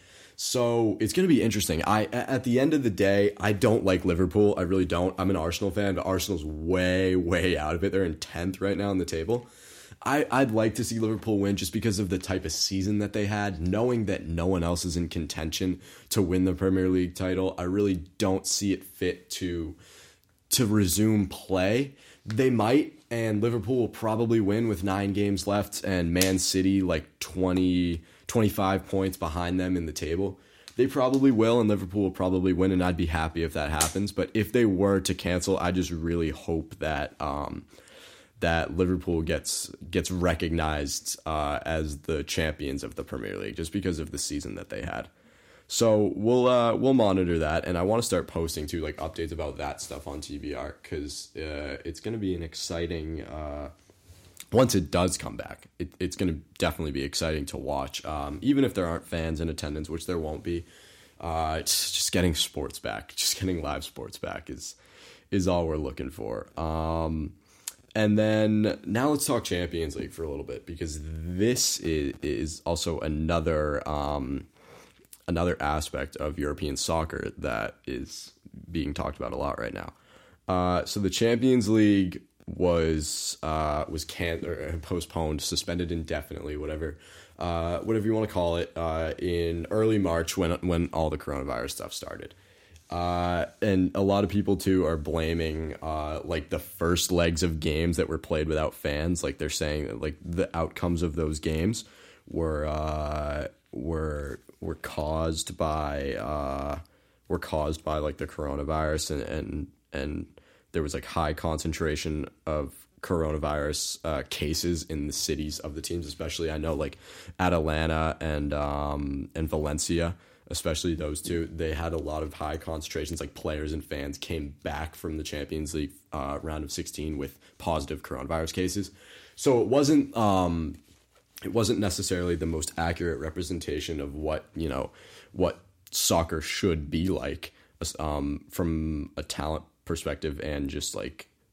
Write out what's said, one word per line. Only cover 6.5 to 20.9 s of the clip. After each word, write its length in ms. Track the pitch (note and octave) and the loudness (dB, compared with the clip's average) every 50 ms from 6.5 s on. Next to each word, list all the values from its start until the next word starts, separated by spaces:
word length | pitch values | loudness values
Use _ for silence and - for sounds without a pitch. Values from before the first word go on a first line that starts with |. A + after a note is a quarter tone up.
| D#2 D#2 D#2+ E2+ F#2 F#2 F#2 F#2 F#2 F#2+ F#2+ F#2 F#2 | -6 -4 0 2 2 4 4 4 4 4 4 4 4
way 420 | F#2 E2+ E2+ F#2 E2+ F2+ F2+ E2+ D2 | 4 4 4 2 4 4 4 2 2
out 160 | D2+ D#2 E2+ | 0 0 0
of 80 | E2 | 0
it. 80 | F#2+ G2 | 0 2
They're 140 | F#2+ G2 F#2+ | 2 2 0
in 140 | E2 D2+ - | 0 -2 -6
tenth 420 | - - - E2 F2 F#2+ F#2 - | -8 -8 -6 -4 -4 -2 -2 0
right 180 | F#2+ G2+ G2 F#2 | 0 0 0 0
now 120 | G2+ G2+ | 0 0
on 80 | G2 F#2 | 0 0
the 60 | F2 | 0
table. 440 | - E2 D#2+ E2 G#2 A#2 A#2+ - - - - - - - - - - - - | -2 -2 -4 -2 0 -2 -2 -2 -8 -20 -20 -20 -20 -20 -20 -20 -20 -14 -6
I, 260 | - B2 C#3 D3+ - - | -2 0 2 2 2 2
I'd 220 | B2 C3 C#3 A2+ | 2 2 4 4
like 240 | G#2+ A2 A2 A2 - | 4 2 2 2 2
to 80 | B2+ A2+ | 0 -4
see 160 | - A#2 A2+ | -2 -2 0
Liverpool 400 | A2 A2 A2 F#2+ - A2+ G#2+ G2+ | 0 0 0 0 0 2 2 2
win 160 | G2 G2+ G2+ | 2 2 0
just 160 | F2+ F#2+ F2 | 0 -2 -4
because 260 | - A2 G#2+ A2+ F#2+ G2 | -2 0 0 0 0 0
of 100 | G#2 E2+ | 0 0
the 100 | F#2+ F2+ | -2 -2
type 260 | - - F#2+ F#2 - | -2 -2 -4 -2 -2
of 80 | D#2+ | -4
season 480 | - - - - G2 F#2+ F#2+ G#2 G#2 G#2 | -2 -2 -2 0 0 0 0 0 0 0
that 140 | G#2 G2+ G2+ | 0 0 0
they 120 | G#2+ G2+ | -2 0
had, 400 | G2 G#2+ G#2 G#2 G2+ F#2+ D#2+ E2+ | 0 0 0 -2 -2 -2 -2 0
knowing 380 | F2+ F#2+ G#2+ A#2+ B2 B2 A#2 G#2+ | 0 2 2 4 2 2 2 0
that 240 | G2 F#2 - - D#2+ | 0 -2 -2 -2 -4
no 180 | E2 E2 E2+ | -2 0 2
one 160 | F#2 F#2+ F2 | 2 2 2
else 220 | E2+ E2+ F2 F2 - | 2 2 0 0 0
is 120 | F2+ D#2+ | -2 -2
in 120 | F2 E2+ D#2+ | -2 -2 -2
contention 720 | - E2+ D#2 C#2+ - D#2+ D#2+ D#2+ - - F#2+ F#2 F2+ - - - - - - - | -2 -4 -4 -4 -4 -4 -4 -4 -2 -2 0 0 -2 -2 -6 -18 -20 -16 -8 -2
to 120 | - G#2+ | 0 2
win 220 | F#2 E2 F#2 F#2 F#2 | 2 4 4 4 4
the 100 | F#2+ F#2 | 4 2
Premier 340 | F#2 G2 F#2+ F#2+ F#2+ F#2 F#2 | 2 2 4 4 4 4 4
League 280 | F#2 F#2 F2+ F2 F2 | 4 2 2 0 -2
title. 400 | - F#2 F#2 F#2 F#2 F#2 F#2 - - | -2 -2 0 0 0 0 -2 -2 -2
I 60 | F2+ | -2
really 320 | F2+ F#2+ G#2 G#2 G2+ F#2 E2 E2 - _ | 0 2 2 4 2 2 0 -4 -8 _
don't 300 | - G#2+ F#2+ F#2+ F#2+ - | 0 2 2 2 2 0
see 260 | - - - G2+ G2 | -2 -2 0 0 0
it 120 | F#2 - - | 0 -2 -4
fit 440 | - - - F#2+ F2+ E2+ - - - | -10 -6 -4 -2 -2 -2 -4 -8 -10
to, 440 | - - F#2 F2 E2+ E2+ D#2+ D#2 E2 - - - - - - - _ _ _ _ _ _ _ - | -8 -6 -4 -4 -4 -4 -6 -8 -10 -14 -20 -20 -20 -20 -20 -20 _ _ _ _ _ _ _ 0
to 160 | - - B2 | 2 2 4
resume 600 | G2+ G#2+ G#2+ G2+ F2 | 6 6 6 6 4